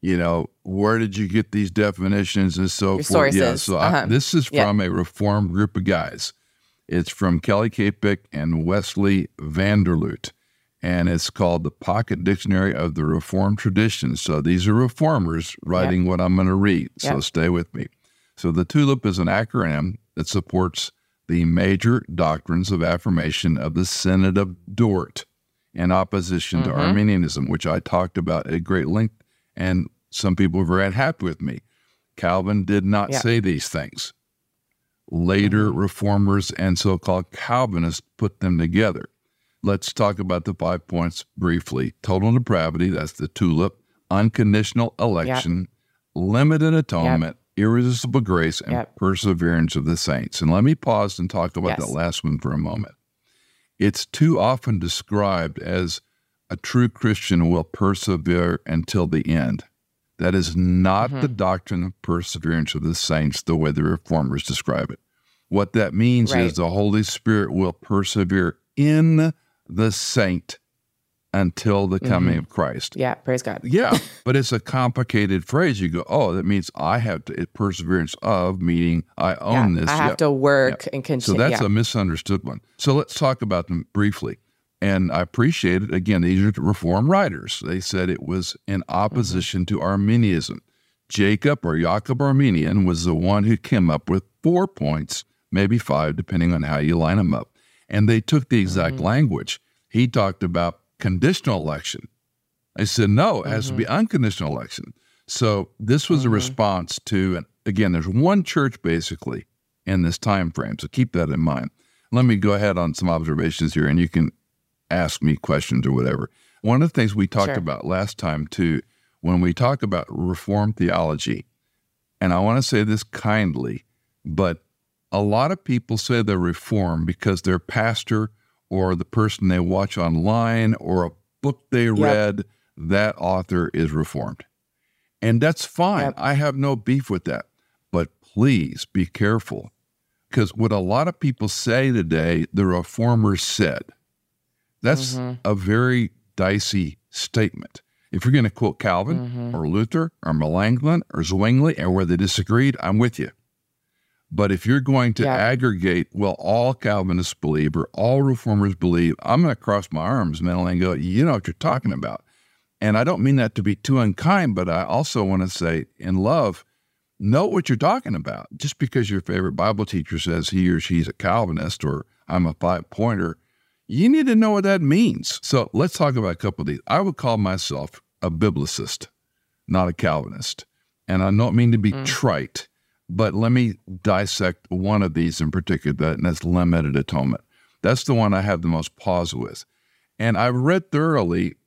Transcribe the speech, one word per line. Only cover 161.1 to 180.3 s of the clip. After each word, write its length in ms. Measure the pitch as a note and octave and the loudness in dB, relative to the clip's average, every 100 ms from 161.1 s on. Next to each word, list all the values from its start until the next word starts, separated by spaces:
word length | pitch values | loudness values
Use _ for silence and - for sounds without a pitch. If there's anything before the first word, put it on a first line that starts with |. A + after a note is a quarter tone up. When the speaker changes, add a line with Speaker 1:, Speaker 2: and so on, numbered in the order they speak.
| G#2 | 0
Speaker 1:
know 80 | D#3+ | 2
what 120 | A#2 - | 0 -4
you're 80 | |
talking 380 | - D#3+ C3 G#2+ | -6 -2 -2 -2
about." 320 | C#2 B1+ G#1 _ _ _ _ _ - | -4 -6 -10 _ _ _ _ _ -4
And 180 | G#2+ G#2+ | 0 2
I 60 | |
don't 180 | C3+ G#2 | 2 2
mean 140 | B2+ C3+ | 2 2
that 180 | A2 | 2
to 80 | - | -2
be 140 | G2 G2 | -2 -2
too 240 | - C3+ | 0 2
unkind, 540 | A2 F#2 E3 G3 D3+ F#2 | 2 0 2 2 2 -2
but 120 | F2+ | -2
I 140 | E2 | -2
also 400 | - G#2+ D3+ A#2 | -2 -2 -2 -2
wanna 240 | F#2+ F#2+ F#2 | 0 0 -2
say 380 | - E2+ E2 - - | -2 -2 -2 -6 -10
in 180 | F2+ F#2 | -4 0
love, 480 | G#2 D#3+ A2 E2 _ _ _ _ _ - | 2 0 0 -4 _ _ _ _ _ -6
know 260 | G2 C3+ G#3 | 0 2 2
what 220 | F#3+ - | 0 0
you're 80 | A#2 | 0
talking 380 | D3+ B3 A#3 F2 | 0 -2 -4 -6
about. 320 | - G#1 - - | -6 -10 -12 -10
Just 220 | C#3+ - | -8 -4
because 300 | C3+ C3 G2 | -2 -2 -2
your 120 | F#2+ | -4
favorite 320 | - F#2+ F#2 | -2 -2 -2
Bible 340 | C2+ G2+ G#2 G#2 | 0 0 0 -2
teacher 320 | F2+ D2 D#2+ | -4 -4 -4
says 320 | E2+ E2 D2+ | -2 -2 -2
he 180 | F#2+ F2+ | 0 2
or 120 | E2 | 2
she's 260 | - E2+ D#2 | 0 0 0
a 40 | |
Calvinist 720 | - F2 A2+ G2 D#2+ D#2+ - | -2 -2 0 -2 -4 -6 -4
or 200 | D2 C#2+ - _ - | -4 -4 -8 _ -4
I'm 180 | F2+ | 0
a 100 | E2 | 0
five-pointer, 840 | - F2 F2+ - - A2+ G2+ E2+ D#2+ _ _ _ _ - | 0 -2 -2 -4 -4 -2 0 -2 -6 _ _ _ _ -6
you 220 | A#2+ A3 | 2 4
need 180 | D#4 C4 | 4 4
to 80 | |
know 160 | A3 A3 | 4 4
what 140 | G3+ | 2
that 180 | G3 G3 | 2 2
means. 560 | C#3+ F3 A#3 - - - | 4 4 4 0 -6 -8
So 280 | - C3 - | -2 0 0
let's 220 | G#2 F3 - | 0 0 0
talk 200 | D3 B2+ | 0 0
about 160 | G2 | -2
a 40 | E2+ | -2
couple 260 | G2+ - | -4 -4
of 40 | C#2+ | -6
these. 140 | C#2+ - | -6 -2
I 120 | D3 | 0
would 160 | G3 C#3+ | 0 -2
call 200 | C3 A2+ | -2 0
myself 640 | F#2+ F#2 - C#2 C#2+ - _ - | 0 -2 -6 -8 -8 -14 _ -6
a 100 | F#2 | -4
biblicist, 760 | E2 G#2 C#2+ C#2 - A1 - - _ _ _ _ _ - | 2 2 2 -4 -6 -8 -10 -14 _ _ _ _ _ -2
not 180 | F#2 F2+ | 0 0
a 40 | |
Calvinist. 720 | F2 E2+ D#2 G1+ | -2 -2 -2 -6